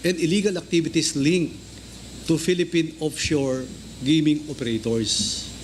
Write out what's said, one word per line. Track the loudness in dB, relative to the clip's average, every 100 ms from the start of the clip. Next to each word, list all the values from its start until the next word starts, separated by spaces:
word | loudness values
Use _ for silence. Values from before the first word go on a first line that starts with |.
| 0
and | 0
illegal | 2 4 2 -2
activities | 0 0 2 0 0 2
linked | 2 4 0 -6 -16 -16 -16 -16 -16 -12 0
to | 0
Philippine | 2 0 2 2 0 -2
offshore | -4 -2 0 2 2 -2 -4 -12 -14 -4 4
gaming | 6 6 2 -2
operators. | -4 -2 0 0 0 2 0 0 -4 -8 -12